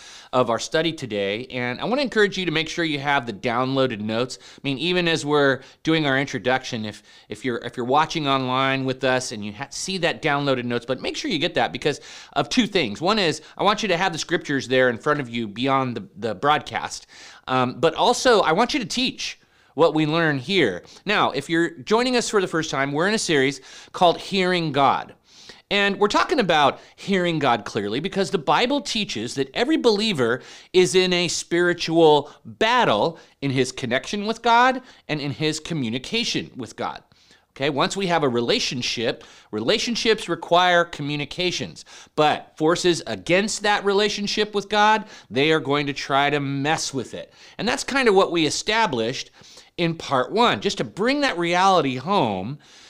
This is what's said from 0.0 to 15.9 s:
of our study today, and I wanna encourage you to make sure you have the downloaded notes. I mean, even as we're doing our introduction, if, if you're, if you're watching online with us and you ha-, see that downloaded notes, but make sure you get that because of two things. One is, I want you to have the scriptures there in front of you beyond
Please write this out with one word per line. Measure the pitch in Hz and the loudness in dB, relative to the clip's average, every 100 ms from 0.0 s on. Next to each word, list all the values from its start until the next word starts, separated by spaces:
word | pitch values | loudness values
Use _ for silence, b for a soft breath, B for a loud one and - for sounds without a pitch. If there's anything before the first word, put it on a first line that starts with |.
| B B B | B B B
of | 127 117 | 0 0
our | 113 | 0
study | - 160 165 | -2 -2 -2
today, | 156 120 104 98 104 127 | -4 -6 -4 -2 -4 -8
and | 127 123 123 | -6 -6 -6
I | |
wanna | 143 254 | -4 -2
encourage | 269 220 202 196 | -2 2 0 0
you | |
to | 180 | -2
make | 156 160 | -2 -4
sure | - | -4
you | 165 143 | -4 -2
have | 143 143 | 0 0
the | 120 | -2
downloaded | 98 123 117 131 135 131 107 | -6 -2 0 0 2 0 0
notes. | 107 113 131 - B B | -4 -2 -4 -6 B B
I | |
mean, | 139 135 | -6 -4
even | 165 180 170 | -2 0 2
as | 160 | 0
we're | 143 147 139 127 B B | 2 4 4 2 B B
doing | - 160 147 | 0 2 2
our | 131 | 0
introduction, | 143 127 98 127 - 117 | 0 -4 0 0 -2 -8
if, | 107 104 B B B | -8 -12 B B B
if | 110 | -8
you're, | 131 117 | -4 -4
if | 120 - | -6 -6
you're | 120 | 0
watching | 143 156 165 143 | 2 2 -2 0
online | 135 127 127 135 135 | 0 0 0 0 0
with | 131 127 | -2 -2
us | 135 127 127 | 0 0 -2
and | 110 | -8
you | 104 | -10
ha-, | 104 123 | -10 -12
see | - - 190 | -10 -8 -2
that | 165 117 | -2 -2
downloaded | 151 143 143 127 | -2 0 0 0
notes, | 120 120 - | -2 -4 -4
but | 131 | -6
make | 240 320 | -6 -6
sure | 311 | -4
you | 175 | -2
get | 170 | -2
that | 139 117 | 0 -2
because | 131 151 135 B B B | 0 -4 -4 B B B
of | - 135 | -4 0
two | - 214 | 0 2
things. | 185 123 101 | 0 -2 -2
One | 170 220 | -2 2
is, | 175 139 B - | 0 -2 B 0
I | |
want | 185 208 | 0 0
you | 214 | 0
to | 170 | 0
have | 190 | 0
the | 156 | -2
scriptures | - 170 165 139 113 | -4 -4 -2 -4 0
there | 131 127 | 2 4
in | 113 | 2
front | 147 147 | -2 -2
of | 123 | -2
you | 117 110 | -6 -6
beyond | 101 131 135 131 | -4 0 0 0